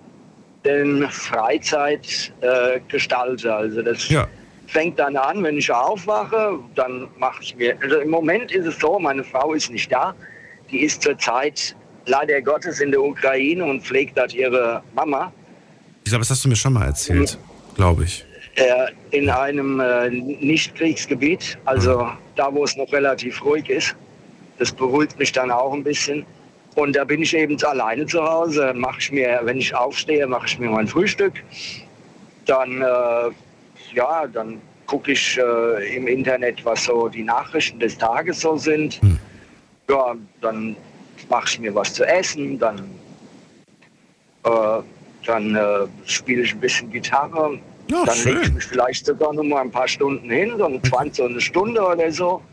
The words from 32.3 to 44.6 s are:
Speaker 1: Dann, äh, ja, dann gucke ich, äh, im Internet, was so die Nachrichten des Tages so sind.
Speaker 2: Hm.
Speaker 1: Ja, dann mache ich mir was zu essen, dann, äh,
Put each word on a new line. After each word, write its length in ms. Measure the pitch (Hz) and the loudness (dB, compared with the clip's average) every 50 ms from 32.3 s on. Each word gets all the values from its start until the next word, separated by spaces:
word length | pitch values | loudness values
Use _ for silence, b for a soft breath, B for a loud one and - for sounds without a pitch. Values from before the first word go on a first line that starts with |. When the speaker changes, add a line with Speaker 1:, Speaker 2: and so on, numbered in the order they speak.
| - - - | -20 -10 -2
Speaker 1:
Dann, 360 | - 139 131 131 127 127 127 | 2 2 2 2 0 -2 0
äh, 480 | 135 127 123 123 123 120 117 117 120 120 107 - - - - - - - - - - - - | 2 2 2 2 2 2 2 2 0 -2 -4 -6 -18 -20 -20 -20 -20 -20 -20 -20 -20 -6 -2
ja, 320 | 120 120 135 160 165 156 131 110 | 0 0 0 0 -2 -2 -4 -4
dann 260 | 113 110 110 113 104 - - - - - - | -6 -6 -6 -10 -14 -16 -20 -20 -20 -8 -4
gucke 240 | - 139 - 143 | -4 -4 0 0
ich, 260 | 139 127 - - - 127 | 0 0 0 0 0 2
äh, 580 | 127 120 117 117 117 117 113 104 101 104 - | 2 2 2 2 2 2 0 0 -2 -4 -4
im 120 | 127 131 123 | -4 0 0
Internet, 580 | 123 131 131 131 131 127 123 123 113 - - | 0 0 2 0 0 2 0 -2 -2 -2 -2
was 180 | 117 113 110 - | -2 -2 0 0
so 240 | 123 120 117 117 110 | 0 2 2 2 0
die 140 | 101 113 110 | -2 -6 -4
Nachrichten 560 | 110 117 127 143 - - 160 147 - - 113 | -2 -2 -2 -2 -2 -2 -2 -2 -2 -4 -2
des 160 | 117 110 - - | -2 -2 -2 0
Tages 440 | 113 113 117 135 165 175 165 - | -2 0 0 0 -2 -2 -4 -2
so 160 | - 160 160 147 | 0 0 0 0
sind. 420 | - 156 156 151 151 151 - - | 0 0 0 2 0 -2 -2 2
Speaker 2:
Hm. 180 | - 101 87 B B B B B B B B B B B _ _ _ - | 2 2 2 B B B B B B B B B B B _ _ _ 0
Speaker 1:
Ja, 260 | 139 135 131 123 120 117 107 98 _ _ | 2 4 4 2 0 -4 -10 -18 _ _
dann 340 | - 113 110 110 110 110 107 101 - - - - - - - - - - | -4 -4 -2 -2 -6 -6 -8 -10 -14 -20 -20 -20 -20 -20 -20 -20 -4 0
mache 160 | - 117 - - | 0 0 0 -2
ich 120 | - - | -4 -4
mir 140 | 117 110 101 | -4 -2 0
was 180 | 101 101 - - | 0 -2 -2 0
zu 100 | - 123 - | 0 2 4
essen, 500 | 165 180 190 - - 151 143 139 139 123 | 4 2 2 0 -4 -4 -4 -6 -2 0
dann, 220 | 120 110 104 98 98 98 95 - - - - - - - - - - - - - _ _ _ _ _ _ _ _ _ _ _ _ _ _ _ _ - | 0 -2 -2 -4 -12 -14 -16 -18 -20 -20 -20 -20 -20 -20 -20 -20 -20 -20 -20 -20 _ _ _ _ _ _ _ _ _ _ _ _ _ _ _ _ 0
äh, 380 | 113 117 113 | 2 2 4